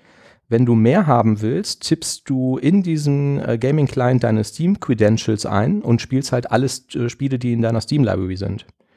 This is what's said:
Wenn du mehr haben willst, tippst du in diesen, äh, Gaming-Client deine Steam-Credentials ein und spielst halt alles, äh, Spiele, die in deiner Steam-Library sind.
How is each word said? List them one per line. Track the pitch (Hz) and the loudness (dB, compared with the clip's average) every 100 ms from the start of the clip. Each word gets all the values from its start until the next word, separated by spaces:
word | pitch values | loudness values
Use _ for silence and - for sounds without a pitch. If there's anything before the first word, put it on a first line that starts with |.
| _ _ - _ - | _ _ -20 _ -2
Wenn | 117 123 | 0 4
du | |
mehr | 117 113 170 165 | 4 4 4 4
haben | 120 110 107 | 4 4 2
willst, | 107 151 214 - - | 0 -4 -6 -8 -4
tippst | - - - - | -4 -4 -10 -6
du | 131 127 127 | -2 -2 -2
in | 131 196 | 2 2
diesen, | 180 156 147 143 143 139 | 2 -2 0 0 0 -2
äh, | - 117 | -2 -2
Gaming-Client | 127 156 139 - 123 127 | 0 0 0 0 2 2
deine | 120 110 | 2 0
Steam-Credentials | 107 - 170 202 - 113 107 110 - 110 - | -2 -4 -2 -2 -2 2 4 2 0 -4 -2
ein | 104 120 208 | 0 0 0
und | 160 120 | 0 0
spielst | - 131 135 | 0 -4 -2
halt | 123 - | -4 0
alles, | 117 131 - - | 0 0 -4 -10
äh, | - 120 | -6 -6
Spiele, | - 139 131 | -4 -4 -2
die | 123 | -2
in | 117 | 0
deiner | 113 113 | 0 -2
Steam-Library | - 147 117 95 95 95 | 0 2 2 0 -4 -6
sind. | - 98 - _ _ | -6 -8 -12 _ _